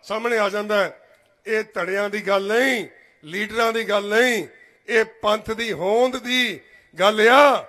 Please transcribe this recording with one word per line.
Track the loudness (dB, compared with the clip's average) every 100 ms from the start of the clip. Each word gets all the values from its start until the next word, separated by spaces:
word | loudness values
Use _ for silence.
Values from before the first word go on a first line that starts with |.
ਸਾਹਮਣੇ | -8 -6 -2 0
ਆ | 0
ਜਾਂਦਾ | -2 -2 -2
ਹੈ। | -2 -6 _ _ _ _ -6
ਇਹ | -4 -4
ਧੜਿਆਂ | -6 -4 -4 -4
ਦੀ | -6 -2
ਗੱਲ | -2 0
ਨਹੀਂ, | 0 0 -2 -6 -14 _ _
ਲੀਡਰਾਂ | -12 -8 -6 -2 0
ਦੀ | -2 -2
ਗੱਲ | -2 0
ਨਹੀਂ, | 0 2 0 -6 -14 _ _ -2
ਇਹ | 0 0 -2
ਪੰਥ | -2 -2 -4
ਦੀ | -6 -6
ਹੋਂਦ | -4 0 2 0 -2
ਦੀ | -2 -2 -2 -4 -14 _ _ 0
ਗੱਲ | 2 4 6
ਆ, | 8 6 4